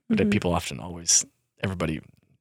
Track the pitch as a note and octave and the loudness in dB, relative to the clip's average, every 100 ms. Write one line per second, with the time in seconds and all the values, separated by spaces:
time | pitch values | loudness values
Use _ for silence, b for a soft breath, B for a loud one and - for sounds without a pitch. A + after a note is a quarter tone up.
0 | - G#3+ G#3 G#3 F2 E2+ - - F2 E2+ | -4 0 2 2 2 0 -2 -10 -10 -8
1 | E2+ - - _ _ - G2+ F2+ D#2+ D#2 | 2 2 2 _ _ -6 -4 -2 -2 -4
2 | - _ _ _ | -8 _ _ _